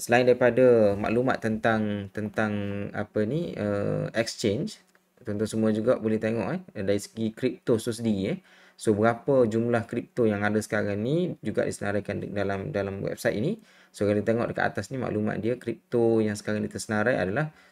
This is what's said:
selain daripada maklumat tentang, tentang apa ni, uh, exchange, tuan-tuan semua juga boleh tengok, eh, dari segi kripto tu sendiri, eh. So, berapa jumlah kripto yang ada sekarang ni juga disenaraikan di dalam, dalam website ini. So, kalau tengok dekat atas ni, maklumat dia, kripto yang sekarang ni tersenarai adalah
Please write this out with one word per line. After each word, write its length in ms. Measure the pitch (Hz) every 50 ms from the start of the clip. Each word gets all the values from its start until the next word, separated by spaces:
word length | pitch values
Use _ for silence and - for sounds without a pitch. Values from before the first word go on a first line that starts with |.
selain 240 | - - 117 123 123
daripada 720 | 123 123 120 127 123 117 127 131 123 120 113 107 101 101 101
maklumat 400 | 104 - 110 120 127 131 107 -
tentang, 720 | - 113 110 110 - 117 113 110 107 104 104 104 98 98
tentang 400 | - 107 104 104 - 117 110 107 104 104 101 101 101 101 101 107 - 107
apa 320 | 104 - - 107 107 107
ni, 240 | 139 165 175 - -
uh, 560 | - 104 104 101 101 101 104 104 104 101 101 - 110
exchange, 640 | 113 - - - - 107 98 127 185 214 - - _ _ _ _ _ _ _ -
tuan-tuan 240 | - 110 104 104 110
semua 240 | 101 - 110 110 110
juga 320 | 107 110 107 123 127 -
boleh 160 | 107 110 110 107
tengok, 320 | 110 110 117 113 95 104 156 185 185 - -
eh, 80 | 107
dari 160 | 98 98 101 104
segi 320 | - - - 113 113 110
kripto 480 | - - 131 127 - - _ - 120 107
tu 160 | - 123 110
sendiri, 400 | 110 117 113 104 95 95 110 180
eh. 60 | - - _ - - - - _
So, 180 | - - 113 104 101
berapa 480 | 107 117 117 - - - 139 131 123
jumlah 400 | 110 107 113 117 120 120 117 107
kripto 400 | - 123 120 - - - - 117
yang 160 | 107 104 101
ada 160 | 104 104 104 107
sekarang 380 | 104 - 113 107 101 101 101 104
ni 400 | 110 127 151 175 180 165 - - -
juga 180 | 107 98 - 101
disenaraikan 600 | 98 98 - 107 101 101 104 98 - 101 98 104
di 80 | 98 98
dalam, 400 | 101 98 98 98 98 98 101 101
dalam 320 | 101 98 98 98 98 101
website 320 | - - - - - - 101
ini. 240 | 117 170 226 220 - _ _ - - _ -
So, 80 | - 104
kalau 160 | 101 104 107
tengok 320 | 104 113 113 120 - -
dekat 240 | - - 98 101 -
atas 160 | 113 107 -
ni, 80 | 135 131
maklumat 400 | 113 92 104 107 107 107 - 101
dia, 160 | 101 113 127
kripto 640 | 120 - 117 117 - _ _ - 120 117 117 113 113
yang 160 | 110 107 104
sekarang 240 | 104 - 107 107 107
ni 80 | 107 104
tersenarai 480 | - 104 - - 107 107 107 120 127
adalah 400 | 104 95 92 101 135 156 151 - - - _